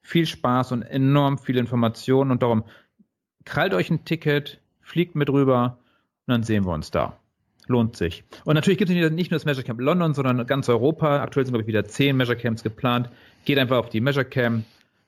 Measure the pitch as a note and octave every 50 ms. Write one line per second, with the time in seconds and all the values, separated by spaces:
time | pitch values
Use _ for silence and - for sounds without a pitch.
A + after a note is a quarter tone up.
0 | _ - - E3 E3 D#3 - - - B2+ B2 B2+ B2+ - B2+ A#2+ - - - C#3
1 | C3+ C3+ C#3+ D3 C#3+ C#3 C#3 - - - B2+ B2 A#2+ A2+ B2+ A#2+ A#2 A2+ A2 -
2 | - - C3 C3 C#3 C3+ B2+ A#2 B2+ A#2+ A#2 A2 G#2+ - - - _ _ _ _
3 | _ _ _ _ _ _ _ _ - - - C#3+ E3 G3 G3 F3+ D#3+ - E3 D3+
4 | - - E3 D#3+ - D3+ D3 D3 C#3+ - - - _ _ _ _ _ - - E3
5 | F3 F3 - D3+ C#3+ C#3+ C3+ C#3+ C#3 C3 B2+ B2 B2 B2 B2+ - _ _ _ _
6 | _ _ _ _ _ - B2 A#2 A2 G#2+ A2 G#2 G2 F#2 E2 D2+ D2 - - E2
7 | A#1+ - - - _ _ _ _ _ _ _ _ _ - B2 A#2+ A2+ A2 - -
8 | - - - - - _ - - - D#3 D3+ D#3 - G3+ F#3 - G#3+ E3+ F3+ F3
9 | E3 D#3 D#3 E3 F3+ D3+ F3+ D#3 - D3+ C#3 C3 B2+ - A#2 A2+ B2+ C#3+ E3+ F3+
10 | E3+ D#3+ C#3+ C#3 C3 C3 B2 B2 A2+ - C#3 C#3 - - A#2+ A2 A#2+ D3 D#3+ -
11 | D#3+ D3 C#3+ C#3+ A#2 - - C#3+ C3 B2+ B2 A2+ G#2+ A2+ G#2+ G#2+ G#2 - - -
12 | C#3 C#3 C3+ C3 B2+ A#2 A#2+ A#2 - A#2+ A2+ A2 - A2 A2 - - B2 A#2+ B2
13 | B2 B2 - - - - _ _ - - C#3+ C3+ C3 A#2 C3 A#2+ A2 - - A2
14 | A#2 C#3+ C3+ C#3 B2+ - - C3 A#2+ A#2 A#2 A2+ A2 - _ _ _ _ _ _
15 | _